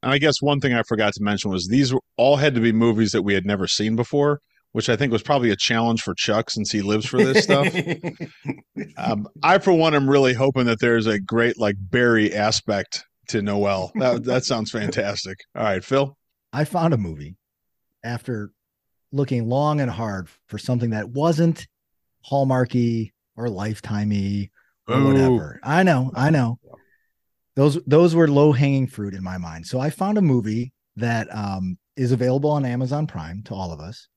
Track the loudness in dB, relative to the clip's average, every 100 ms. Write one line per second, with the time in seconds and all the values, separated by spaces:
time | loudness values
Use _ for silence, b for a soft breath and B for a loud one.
0 | 0 2 2 2 0 0 2 0 0 0
1 | 0 0 -2 -2 -2 -4 0 0 2 -2
2 | _ 2 4 4 2 2 2 4 2 2
3 | 2 0 0 0 0 -2 -2 -2 0 -2
4 | -2 0 0 -2 _ _ _ -6 0 0
5 | 0 -2 0 2 2 0 0 0 0 0
6 | -4 -6 -2 -2 -2 -6 -4 -4 0 -2
7 | -2 0 2 2 2 2 2 -2 -4 -6
8 | -8 -10 -16 -14 -12 -12 _ -16 -14 -8
9 | -6 -4 -6 -4 2 2 4 2 4 2
10 | 4 4 4 2 0 2 0 2 2 2
11 | 2 -2 0 0 0 2 -2 -2 -2 2
12 | 4 4 2 2 0 0 -2 -4 -4 -10
13 | -14 _ -6 -4 -2 0 0 -2 -4 -2
14 | 0 0 0 -2 -2 -4 -4 -6 -4 -4
15 | -4 -6 -10 -14 -14 -4 -2 -2 0 0
16 | 0 -6 _ _ _ -4 -2 0 0 0
17 | -2 -8 -14 -18 _ _ _ _ _ _
18 | -10 -10 -6 -8 -8 _ _ _ _ _
19 | _ -4 -2 -2 -2 0 0 0 -2 -4
20 | -6 -6 -10 _ _ -10 -4 -2 -2 -4
21 | -6 -2 0 2 2 0 -10 _ _ _
22 | _ _ -4 0 2 2 0 0 0 -2
23 | -6 _ _ -8 -6 -4 -6 -6 -6 -4
24 | 0 0 -2 -4 -6 _ _ _ -2 2
25 | 4 4 4 2 0 -10 -2 2 4 2
26 | 0 -2 0 2 0 -4 _ b b b
27 | b _ _ _ _ 2 2 2 2 6
28 | 6 6 4 6 4 4 2 2 -2 -4
29 | -10 -8 -8 -8 -10 -12 -8 -4 -4 -4
30 | -2 2 2 2 0 -6 -6 _ _ -6
31 | -4 -4 -6 -8 -8 -6 -6 -8 _ -4
32 | -2 0 0 0 0 -2 -2 -4 -4 -4
33 | -6 -8 -12 -14 -12 -10 -10 -10 -14 -18
34 | _